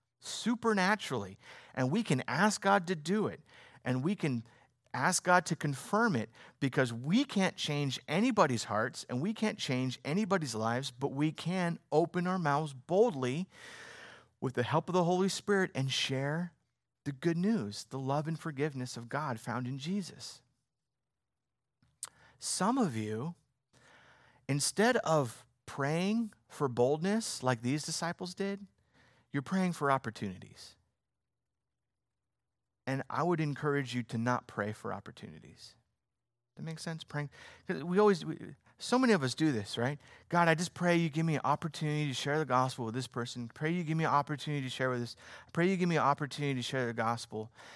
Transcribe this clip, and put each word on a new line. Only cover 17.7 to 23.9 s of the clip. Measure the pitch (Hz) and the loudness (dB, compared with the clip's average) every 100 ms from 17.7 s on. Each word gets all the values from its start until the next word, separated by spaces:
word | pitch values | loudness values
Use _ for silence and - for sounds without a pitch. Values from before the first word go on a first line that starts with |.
| 104 - | -6 -10
the | 135 | -6
love | 131 143 156 | -2 -2 -2
and | 160 | -4
forgiveness | 165 135 151 135 127 - | -6 -2 -2 -2 -8 -8
of | 117 | -8
God | 139 151 113 | -6 -4 -6
found | - 117 123 | -4 -4 -4
in | 135 | -6
Jesus. | 143 202 170 - - - _ _ _ _ _ _ _ _ _ _ _ _ _ _ _ _ - - - _ | -4 -4 -6 -10 -16 -18 _ _ _ _ _ _ _ _ _ _ _ _ _ _ _ _ -18 -18 -20 _
Some | - - 190 269 | -6 0 2 4
of | 202 113 | 2 0
you, | 107 107 151 175 _ _ _ _ - | -2 -2 -4 -8 _ _ _ _ -20